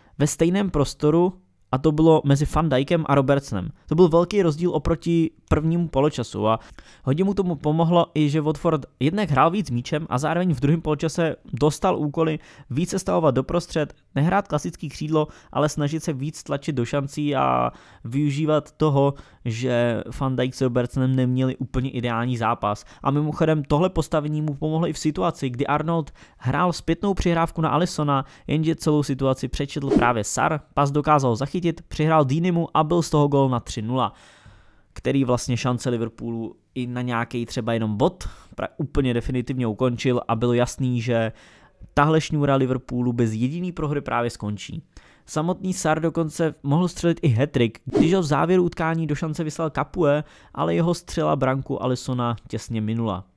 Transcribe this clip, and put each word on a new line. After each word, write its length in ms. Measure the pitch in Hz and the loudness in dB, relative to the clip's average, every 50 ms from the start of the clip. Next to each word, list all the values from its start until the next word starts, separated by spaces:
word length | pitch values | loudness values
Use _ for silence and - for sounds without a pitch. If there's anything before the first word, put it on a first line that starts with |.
| _ _ _ - | _ _ _ 0
ve 80 | 143 | 0
stejném 440 | 147 - - 170 170 180 196 208 185 | 0 2 2 2 2 2 2 0 0
prostoru, 640 | - 147 139 - - - - 147 156 170 180 185 180 - _ _ _ _ _ - - | 0 0 0 0 -2 0 0 2 4 4 2 2 0 -6 _ _ _ _ _ -4 -4
a 60 | 135 | 0
to 140 | 147 165 156 | 2 2 4
bylo 300 | 151 160 165 160 151 - | 6 6 6 6 6 6
mezi 220 | 143 139 139 151 - - | 4 2 2 2 0 0
Van 140 | 151 165 160 | 0 2 2
Dijkem 360 | 135 127 143 143 175 165 156 | 2 2 2 2 0 0 2
a 80 | - 139 | 2 2
Robertsonem. 540 | 143 135 127 143 139 139 - 117 98 92 107 - - _ - | 2 4 4 2 0 0 -4 -6 -6 -6 -6 -10 -12 _ -2
To 60 | 151 | 4
byl 140 | 160 185 170 | 6 6 6
velký 340 | 151 170 175 175 214 202 190 | 6 4 2 2 2 2 2
rozdíl 280 | 165 147 151 175 175 | 2 2 0 -2 -2
oproti 600 | 123 135 - - 165 160 - 170 170 165 160 - _ _ _ - | -2 0 0 -2 -2 -2 -2 0 2 2 2 0 _ _ _ -2
prvnímu 400 | 160 156 151 160 165 175 175 156 | 0 0 2 0 0 0 -2 0
poločasu 600 | - 135 139 156 - - 117 - - 101 104 107 | 0 2 2 2 0 -2 -8 -6 -4 -2 0 0
a 100 | 113 113 - - - - - - - - - | 0 0 -2 -10 -20 -20 -20 -20 -18 -8 -2
hodně 200 | 131 139 156 190 | -2 0 2 2
mu 100 | 196 196 | 0 0
tomu 220 | 196 190 180 165 | 0 -2 -2 -2
pomohlo 500 | 143 - 151 151 160 170 165 175 170 165 - - | -2 0 0 2 2 2 4 6 4 4 4 2
i, 160 | 156 151 147 | 0 0 2
že 100 | 143 160 | 2 0
Watford 460 | 147 151 156 147 - 175 156 147 131 - _ - | 0 0 -2 0 0 0 0 0 -2 -6 _ -2
jednak 300 | 127 147 175 208 214 156 | 0 0 0 0 0 0
hrál 200 | 143 127 143 165 | 2 4 4 4
víc 200 | 170 214 180 - | 2 0 -2 -2
míčem 360 | 123 120 123 - 165 151 160 - | -4 -4 -4 -2 -4 -4 -4 -4
a 80 | - 127 | -4 -2
zároveň 360 | 147 151 165 175 185 185 151 | -2 0 0 0 0 0 0
v 60 | 123 | 0
druhém 200 | 139 139 160 165 | 2 2 2 2
poločase 560 | - 156 151 143 - 160 - - 170 160 - - - - - | 0 -2 -2 -2 -2 -4 -2 0 -2 -2 -2 -6 -12 -10 -4
dostal 460 | 117 139 156 143 - - 190 180 - | 0 0 0 0 2 0 0 0 0
úkoly 400 | 151 147 143 165 160 160 156 156 - - - - - - | -2 -2 0 0 0 0 -2 -4 -8 -14 -20 -20 -12 -6
více 280 | 123 131 175 170 - 190 | -4 -2 -2 -2 -2 -4
stahovat 360 | - - 180 175 160 147 123 | -2 0 0 2 2 2 2
doprostřed, 600 | 135 135 - - 175 170 - - 165 147 143 - _ _ _ - | 2 0 0 -2 -4 -4 -2 -4 -4 -4 -4 -6 _ _ _ -2
nehrát 340 | 135 143 175 185 202 196 - | 0 2 2 2 0 0 0
klasický 400 | - 147 - 175 165 - - 147 | -4 -4 -4 -4 -10 -10 -12 -12
křídlo, 400 | - - 156 151 156 156 151 151 - - - - - | -10 -8 -6 0 0 0 0 0 -6 -20 -16 -8 -2
ale 160 | 135 147 151 | 0 0 0
snažit 340 | - - 147 139 156 160 - | 0 0 -2 -2 -2 -4 -4
se 100 | - 151 | -4 -6
víc 300 | 127 135 156 - - - | -4 -6 -8 -8 -10 -8
tlačit 320 | - 143 139 - - 147 | -6 -6 -6 -4 -4 -2
do 100 | 127 117 | -2 -2
šancí 520 | - - 143 135 139 - - 147 147 143 | -2 -2 -4 -4 -4 -4 -4 -2 -2 0
a 360 | 131 135 131 127 123 120 120 - - - - - - - | 0 0 2 2 0 0 -2 -4 -8 -20 -20 -20 -16 -12
využívat 680 | 117 117 143 151 147 139 143 160 151 151 147 147 - _ | -4 -2 0 0 0 0 0 0 2 2 0 0 -2 _
toho, 420 | - 156 156 139 139 139 143 139 - - - - - - | 0 0 2 4 4 4 2 0 -4 -12 -20 -18 -10 -8
že 580 | 123 113 110 123 127 123 120 120 120 117 104 - - 113 - | -6 -6 -4 -2 0 2 2 2 2 0 -2 -6 -8 -6 -4
Van 160 | 139 131 131 | -4 -2 0
Dijk 180 | 127 127 131 131 | 0 -2 -2 -2
s 60 | - | 0
Robertsonem 560 | 135 127 117 127 120 120 - 135 131 131 131 | 0 0 2 0 -2 -2 -2 0 0 2 2
neměli 400 | 131 127 123 127 127 131 131 127 | 2 2 2 2 0 0 -2 -2
úplně 340 | - - - - 127 127 135 | -4 -8 -6 -4 -4 -4 -4
ideální 460 | 127 127 117 120 117 113 117 127 127 | -4 -4 -4 -2 -2 -2 -2 -2 -2
zápas. 480 | 113 117 110 117 - - 104 104 - - - - - - | -2 0 -2 -2 0 -2 -4 -4 -4 -8 -20 -14 -6 -4
A 80 | 143 | -2
mimochodem 520 | 139 147 151 151 - - 165 156 160 156 139 | 0 0 0 -2 -2 0 2 2 2 0 0
tohle 260 | - 151 147 180 185 | 0 2 2 2 2
postavení 520 | 185 170 156 - - 156 147 151 151 151 151 | 0 -2 -4 0 0 -2 -2 -2 -4 -2 -2
mu 120 | 151 143 | -4 -4
pomohlo 340 | 143 156 156 156 160 170 165 | -4 -4 -2 -2 0 -2 -2
i 40 | 160 | -4
v 60 | - | -2
situaci, 520 | - 160 147 185 185 170 - - - 131 | -4 -4 -2 0 -2 -2 -2 -4 -6 -6
kdy 160 | 123 120 139 | -4 -4 -2
Arnold 440 | - 143 151 151 160 170 165 151 - - - - - _ - | -2 -2 -2 0 0 -2 -2 -2 -4 -10 -20 -20 -20 _ -6
hrál 340 | - 123 131 147 175 180 170 | -2 -2 0 2 2 0 0
zpětnou 420 | - - - 165 170 - 202 190 | -2 -2 -2 -2 0 0 -2 0
přihrávku 460 | - - 180 170 165 165 165 - - | 0 0 0 2 2 0 -2 -2 -2
na 80 | 160 147 | -2 0
Alissona, 560 | 120 151 180 175 - - 151 147 143 135 131 - - - - | 2 2 0 0 -2 -2 0 0 0 0 -2 -4 -12 -14 -6
jenže 300 | - 135 160 156 160 156 | -2 -2 0 2 0 0
celou 260 | - - 160 151 151 143 | 0 0 2 2 2 2
situaci 460 | - 139 131 135 135 131 - - 123 | 0 -2 0 0 0 0 0 -2 -6
přečetl 420 | - - 143 143 - 156 139 135 | -4 -4 -6 -4 -6 -4 -2 0
právě 340 | 135 - - 120 123 113 101 | 0 2 2 2 2 0 -2
Sar, 360 | - - - 117 156 160 147 - _ - | -2 -2 0 0 0 0 -2 -6 _ 0
pas 160 | - 143 143 | 0 0 2
dokázal 460 | 143 151 143 156 151 147 135 131 127 | 2 0 2 4 4 4 4 2 0
zachytit, 280 | 110 139 143 - 185 170 170 160 - - - | 0 -2 -4 -4 -2 -2 -2 -4 -4 -8 -12
přihrál 360 | - - 151 156 160 156 147 | -4 -2 0 4 4 4 4
Deeneymu 440 | 131 135 165 170 185 175 170 165 - - | 4 2 0 2 2 2 0 0 0 2
a 100 | - 156 | 0 2
byl 180 | 151 170 170 160 | 2 2 2 2
z 80 | - | 2
toho 180 | - 151 143 143 | 2 4 4 4
gól 200 | 143 139 139 131 | 4 4 4 4
na 120 | 127 117 | 2 -2
tři 220 | - - - 123 107 | -4 -6 -8 -6 -4
nula, 300 | 113 123 131 120 98 - - - - - - - - - - - - _ _ _ _ - | -2 -2 -2 -2 -2 -4 -8 -20 -20 -20 -20 -20 -20 -20 -20 -20 -20 _ _ _ _ -16
který 320 | - - - 131 139 135 | -8 -4 0 2 2 2
vlastně 320 | 120 123 117 - - 123 | 2 0 0 0 -2 -2
šance 340 | 117 - 131 127 117 - 131 | -2 0 -2 -2 -2 -2 -2
Liverpoolu 640 | 123 113 113 113 - - 117 117 117 113 113 - - _ _ _ - | -2 -2 -4 -6 -8 -10 -10 -8 -6 -6 -8 -10 -12 _ _ _ -10
i 120 | 131 123 | -8 -8
na 160 | 123 120 123 123 | -6 -6 -6 -4
nějaký 440 | 123 120 117 117 - - 120 117 | -2 -2 -2 -4 -4 -4 -6 -6
třeba 260 | 113 - 131 113 117 117 | -6 -6 -6 -2 -2 -2
jenom 240 | 113 113 110 107 | 0 0 -2 0
bod 320 | 101 131 185 185 - - - - - - - - | 2 0 0 0 -2 -10 -10 -10 -12 -20 -18 -10
pra-, 120 | - - - _ | -10 -10 -8 _
úplně 380 | - 156 131 - 147 135 127 120 | -6 -6 -2 -2 0 0 0 0
definitivně 520 | 120 - - 135 127 120 - 135 127 123 | -2 -2 -2 -2 -4 -4 -4 -4 -4 -2
ukončil 540 | 113 104 101 131 127 120 113 - 135 123 120 - - | -2 -2 0 0 0 0 0 0 0 0 0 0 -2
a 80 | 117 | -2
bylo 160 | 113 120 123 120 | 0 2 2 2
jasný, 480 | 120 120 123 - - 135 127 123 120 | 2 2 0 0 -4 -2 -2 -2 -2
že 320 | 113 123 117 113 113 110 - - - - - - - _ _ - - - - | -2 0 0 0 0 -2 -4 -10 -20 -20 -20 -20 -20 _ _ -20 -14 -4 0
tahle 260 | - 143 156 160 160 | 2 4 4 4 2
šňůra 340 | 151 - - 151 143 139 139 | 2 0 -2 0 2 2 2
Liverpoolu 580 | 135 131 123 127 127 123 - 127 123 123 127 120 | 2 2 2 0 -2 -4 -4 -4 -2 0 0 2
bez 200 | 120 120 113 110 | 2 0 0 0
jediný 400 | 110 120 127 151 175 180 180 175 | 0 -2 -2 -2 -4 -6 -6 -6
prohry 280 | 165 156 143 147 143 | -4 -4 -2 -2 -4
právě 300 | - - 120 120 120 120 | -4 -2 -2 -2 -2 -2
skončí. 520 | - - - 104 104 98 - - 110 110 - _ - - - - - _ _ | -4 -6 -6 -6 -6 -6 -8 -12 -12 -12 -14 _ -20 -20 -20 -20 -20 _ _
Samotný 460 | - - 160 156 170 185 - - 185 180 | -8 -4 -2 -2 -2 -2 -4 -4 -6 -4
Sar 280 | 185 - 160 156 156 | -2 0 0 0 2
dokonce 540 | 156 165 160 165 165 156 - - 165 156 147 _ - | 0 -2 0 -2 -4 -4 -2 -2 -2 -2 -2 _ -2
mohl 260 | 143 143 165 180 175 | 0 2 2 2 0
střelit 320 | - - - 170 165 - - | -2 0 0 0 0 2 2
i 60 | 151 | 2
hat-trick, 500 | 113 107 135 151 - 127 120 113 - - - | 2 2 2 0 2 2 0 0 0 -6 -10
když 300 | - - - - 160 180 | -2 2 4 4 4 4
ho 60 | 190 | 2
v 60 | 170 | 2
závěru 360 | 139 147 143 160 165 185 185 180 | 2 2 2 2 4 4 4 2
utkání 420 | 175 - - 165 160 165 165 160 | 2 0 -2 -2 -2 -2 -2 -2
do 80 | 147 147 | -2 -2
šance 300 | 139 170 160 151 147 170 | -4 -4 -4 -4 -4 -4
vyslal 260 | 151 147 - 165 156 | -6 -4 -4 -4 -4
Capoue, 540 | - - 143 - - 190 165 143 143 151 151 - - - - - - | -2 -4 -6 -4 -2 0 2 2 2 2 -2 -6 -14 -20 -20 -14 -6
ale 200 | - 151 165 170 | -4 -2 0 2
jeho 200 | 170 165 170 170 | 2 2 2 0
střela 420 | - - - - 170 156 156 156 | -2 -4 -8 -4 -2 0 0 0
branku 460 | 143 131 131 131 139 131 - 135 - - | 2 2 0 0 -2 -2 -6 -6 -4 -2
Alissona 540 | 131 127 - - - 131 123 120 120 117 107 - - | -2 -2 -2 -4 -4 -4 -2 -2 -2 -4 -4 -8 -10
těsně 320 | - 110 - - 120 110 | -10 -10 -8 -6 -6 -4
minula. 440 | 110 107 113 117 117 110 95 90 95 _ _ | -2 -2 -2 -2 -2 -2 -4 -4 -8 _ _